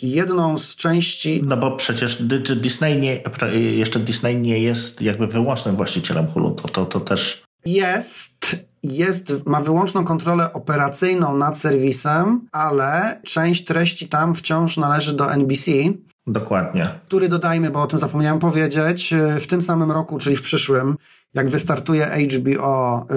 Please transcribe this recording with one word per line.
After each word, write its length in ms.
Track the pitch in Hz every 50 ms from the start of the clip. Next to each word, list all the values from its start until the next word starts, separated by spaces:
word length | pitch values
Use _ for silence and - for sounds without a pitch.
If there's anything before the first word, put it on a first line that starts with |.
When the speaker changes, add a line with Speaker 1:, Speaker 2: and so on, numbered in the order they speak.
Speaker 1:
jedną 560 | 135 127 131 165 185 185 180 175 165 160 156 143
z 180 | - - -
części 680 | - - 165 165 170 170 - - - - 156 160 - 151
Speaker 2:
No 100 | 135 135
bo 200 | 120 131 131 131
przecież 460 | - - - 117 - 127 117 - -
Dy-, 200 | 120 117 135 135
czy 140 | 135 135 131
Disney 440 | 113 120 127 - - 156 156 147 139
nie, 220 | 135 135 127 123
pre-, 320 | - - - - 123 110 104
jeszcze 460 | 113 117 113 110 110 110 113 - 120
Disney 360 | 113 117 117 - - 120 120
nie 220 | 123 120 117 113 110
jest 440 | 113 120 120 117 - - - -
jakby 240 | - 107 101 110 110
wyłącznym 500 | 101 107 117 120 139 131 117 - 110 95
właścicielem 500 | 95 90 - - 87 - - 85 80 80
Hulu. 240 | 78 - 87 80 78
To, 180 | 80 - - -
to, 180 | - 92 92
to 140 | - - 98
też 440 | 80 - 98 95 - - - - - _ _ _ _
Speaker 1:
Jest, 880 | 170 180 196 190 180 185 233 240 - - - - - - _ - - - 180 - _ _ _
jest, 640 | - 143 131 151 175 190 180 180 - - 143 139 -
ma 140 | 147 147 147
wyłączną 440 | 143 156 160 170 190 180 - 190 170
kontrolę 480 | 165 165 160 - 170 175 170 165 160
operacyjną 840 | - 139 117 - 151 147 143 139 139 - 185 180 185 180 165 143 139
nad 220 | 139 143 151 147 -
serwisem, 880 | - 151 139 135 131 135 131 - - 151 151 165 180 208 240 247 233 -
ale 680 | - 156 156 156 143 139 135 139 151 170 208 220 - -
część 420 | - - - 160 165 170 175 170 -
treści 440 | - 165 165 170 170 - - 151 -
tam 260 | - 151 160 170 160
wciąż 420 | 165 - - 160 165 170 165 -
należy 360 | 160 147 143 147 151 147 151 143
do 160 | 139 143 139
N 140 | 143 143 139
B 80 | 131 139
C. 160 | 139 - 175 147 135 147 180 202 - - _ _ _ _
Speaker 2:
Dokładnie. 600 | 123 107 110 - - 104 95 87 82 - 92 82 95 - - -
Speaker 1:
Który, 220 | _ 190 190 185 175
dodajmy, 420 | 175 170 170 165 165 165 165 151
bo 120 | 139 147
o 40 | 147
tym 120 | 143 160 -
zapomniałem 400 | 156 - 156 151 151 151 160 160
powiedzieć, 760 | 170 170 156 156 156 147 143 156 156 165 175 180 - - 165 160 156 151 151 147
w 60 | -
tym 160 | - 180 175
samym 280 | 170 180 170 165 160 156
roku, 280 | 156 160 160 - 156 -
czyli 180 | - 151 139
w 60 | 135
przyszłym, 540 | - - - 139 - 139 135 127 127 135 147 - - _ - _ _ _ -
jak 140 | 135 135 131
wystartuje 560 | 143 139 - 170 151 - - - 160 151 151
H 320 | - - 151 147 139 135 127
B 200 | 127 135 139 139
O 460 | 139 139 135 131 127 123 120 120 - 127 139